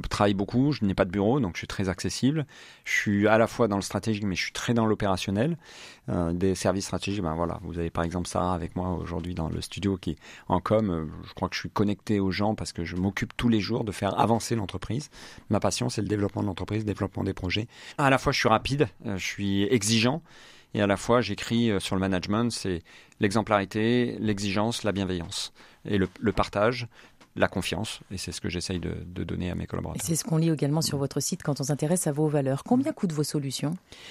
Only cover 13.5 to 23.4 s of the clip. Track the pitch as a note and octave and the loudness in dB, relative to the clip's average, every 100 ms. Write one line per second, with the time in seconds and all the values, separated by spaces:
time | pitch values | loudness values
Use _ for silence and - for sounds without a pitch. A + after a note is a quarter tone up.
13.5 | A2 G2 A#2+ G#2+ F2+ G2 - G#2+ A2+ - | 2 2 -2 -2 -2 0 2 4 2 0
14.5 | A#2 G2 F#2 - A2 - - - - - | -2 -4 -6 -4 -6 -6 -14 -18 -20 -2
15.5 | G#2 G2+ - B2 A2+ G#2+ G#2+ G2+ G#2+ G2+ | 2 2 0 -2 -2 0 0 0 0 -2
16.5 | F2 F#2 G#2 G#2+ F#2+ G2 - G2 F#2 F#2 | -4 -4 -2 -2 -2 -4 -2 -4 -2 -2
17.5 | G#2 A#2 - - - C#3 C3+ D3 C3+ A#2 | -2 -4 -10 -12 0 4 4 2 2 4
18.5 | A2 - C#3+ B2+ - A2+ F#2+ - - G2+ | 4 4 0 0 -2 -6 -4 -6 -4 0
19.5 | G2 G2+ B2 G#2 A2+ A#2+ D#3+ - - - | 2 4 2 4 4 4 0 -6 -20 -20
20.5 | - _ A#2 G2+ G2 - A#2+ G2+ G2 - | -20 _ 0 2 2 4 2 2 -4 -2
21.5 | A#2 A#2 G2 - F#2+ F#2+ F#2 F2 G#2 A#2+ | 2 2 2 0 0 0 0 0 0 0
22.5 | - G2+ E2+ - - - _ G#2+ G#2+ | -2 -4 -4 -6 -20 -20 _ 2 2